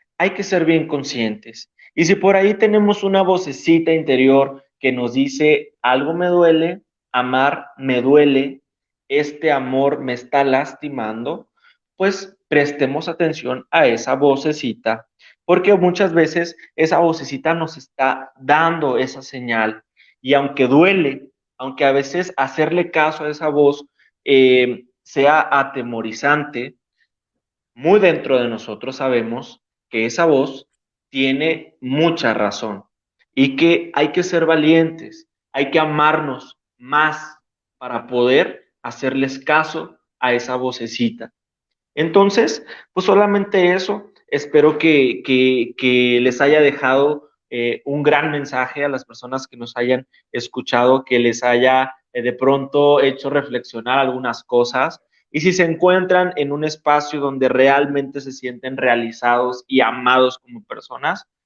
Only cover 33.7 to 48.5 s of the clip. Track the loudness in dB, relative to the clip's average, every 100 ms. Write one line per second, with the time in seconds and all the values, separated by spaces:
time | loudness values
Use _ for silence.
33.7 | 2 -2 -2 -2 -2 -2 -2 0 2 4
34.7 | 4 2 -4 -18 -20 _ _ _ -6 -2
35.7 | 0 0 0 0 0 -4 -10 -14 _ _
36.7 | _ -4 -2 -2 -4 -16 -20 _ _ _
37.7 | _ -10 -10 -4 0 4 4 2 -6 _
38.7 | _ -16 -6 -6 -2 -4 -6 0 0 0
39.7 | -8 -12 _ _ -6 -2 -2 -2 -6 -6
40.7 | -8 -10 -4 -4 -6 -20 _ _ _ _
41.7 | _ _ -6 0 4 4 2 0 -2 -14
42.7 | -20 -10 -4 2 4 4 0 0 2 2
43.7 | 0 -2 -8 -10 _ -6 -6 0 4 4
44.7 | 4 2 4 2 -2 -2 2 2 2 -2
45.7 | -2 0 2 2 2 2 2 2 4 4
46.7 | 2 0 2 2 -2 _ _ -12 -4 -4
47.7 | -4 -6 -2 2 2 0 -6 -6